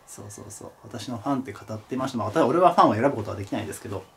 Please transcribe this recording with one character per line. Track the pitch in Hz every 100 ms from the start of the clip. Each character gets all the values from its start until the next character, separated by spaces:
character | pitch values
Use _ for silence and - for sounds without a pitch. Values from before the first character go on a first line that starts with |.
| -
そ | -
う | 104
そ | 107
う | 104
そ | - -
う。 | -
私 | 107 113 113
の | 120
フ | 143
ァ | 131
ン |
っ |
て | 104
語 | 98 -
っ | 110
て | - 127
ま | 131
し |
た。 | 117
ま | 104
あ、 |
た | 160
だ | 123
俺 | 165
は | 175
フ | 202
ァ | 285
ン |
を |
選 | 107
ぶ | 139
こ | 120
と | 101
は | 98
で |
き | 98
な | 107
い | 98
で |
す | -
け | 107
ど | 98 -